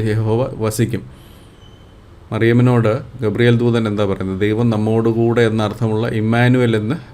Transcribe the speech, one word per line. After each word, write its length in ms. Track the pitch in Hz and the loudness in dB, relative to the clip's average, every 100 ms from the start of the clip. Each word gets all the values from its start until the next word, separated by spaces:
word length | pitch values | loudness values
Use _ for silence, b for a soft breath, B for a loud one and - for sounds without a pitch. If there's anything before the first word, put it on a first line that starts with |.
| 110 | 0
യഹോവ 280 | 107 110 113 135 - | 0 0 0 -2 -4
വസിക്കും. 400 | 110 - 110 98 - B B B B B B B B - - - - | -4 -2 -2 -4 -10 B B B B B B B B -20 -20 -20 -10
മറിയമ്മിനോട് 580 | 110 113 120 123 120 113 123 - - | -2 2 4 4 4 2 -2 -6 -6
ഗബ്രിയേൽ 340 | 143 101 120 117 | -4 2 2 4
ദൂതൻ 220 | 120 117 110 | 2 0 0
എന്താ 180 | 101 101 | 0 -2
പറയുന്നത്? 340 | 95 95 95 104 | -2 -4 -2 -2
"ദൈവം 220 | 107 120 | 0 0
നമ്മോടുകൂടെ" 680 | 107 107 113 113 113 117 117 | 0 0 0 0 0 2 2
എന്ന 200 | 117 110 | 2 0
അർത്ഥമുള്ള 420 | 107 107 113 107 120 | -2 -2 -2 -2 -2
ഇമ്മാനുവൽ 640 | 110 107 117 123 127 120 110 | -2 0 2 4 4 2 0
എന്ന് 200 | 107 160 B | -2 -6 B